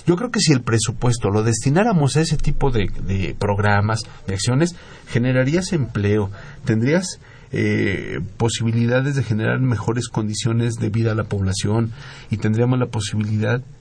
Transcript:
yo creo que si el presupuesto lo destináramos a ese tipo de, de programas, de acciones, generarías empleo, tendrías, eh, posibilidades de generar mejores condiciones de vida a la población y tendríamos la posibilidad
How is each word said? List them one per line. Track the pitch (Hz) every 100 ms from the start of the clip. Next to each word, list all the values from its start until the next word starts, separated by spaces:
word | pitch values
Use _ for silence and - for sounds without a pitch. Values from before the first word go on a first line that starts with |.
| -
yo | 175
creo | 240
que | 233
si | 160
el | 131
presupuesto | 117 113 - - 127 117 101
lo | 104
destináramos | 113 113 135 160 233 180 135 147
a |
ese | 165 143
tipo | - - -
de, | 117 95 - 82
de | 95 80 -
programas, | 101 101 104 101 107 110 - - -
de | 95
acciones, | - 127 175 - - - -
generarías | 123 123 127 131 170 180
empleo, | 165 117 107 101 104 101 - - -
tendrías, | - 110 123 175 185 - - - -
eh, | 107 107 107 107 85 - 60 95 -
posibilidades | 117 - 113 117 117 127 139 139
de |
generar | 110 107 117 123
mejores | 131 113 117 117 113
condiciones | - 107 107 113 117 120 113
de | 110
vida | 110 113
a | 110
la | 107
población | 101 95 92 101 110 113 113 - - -
y | 104
tendríamos | 107 110 123 127
la | 120
posibilidad | 110 98 107 107 107 110 123 - -